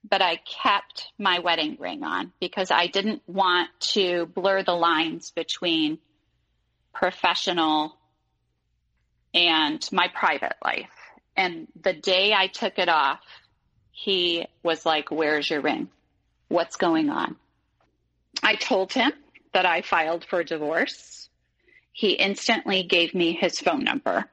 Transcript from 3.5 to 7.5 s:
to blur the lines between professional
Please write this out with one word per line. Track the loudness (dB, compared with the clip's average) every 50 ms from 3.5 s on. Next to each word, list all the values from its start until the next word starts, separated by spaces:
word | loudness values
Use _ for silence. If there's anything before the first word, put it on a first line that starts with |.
| 4 2 0 -2 _ _ -4 -2
to | 0 2 2 2 2 0 -2
blur | -4 -6 -2 0 2 2 2
the | 2 0 0
lines | 2 2 2 4 2 0 -2 -4 -8 -12 -10
between | _ -8 -6 -6 -6 -4 -2 0 0 2 2 0 -2 -4 _ _ _ _ _ _ _ _ _ _ _ _ _ _ _ _ _ _
professional | _ -2 -2 -2 -2 0 0 0 2 2 -2 -2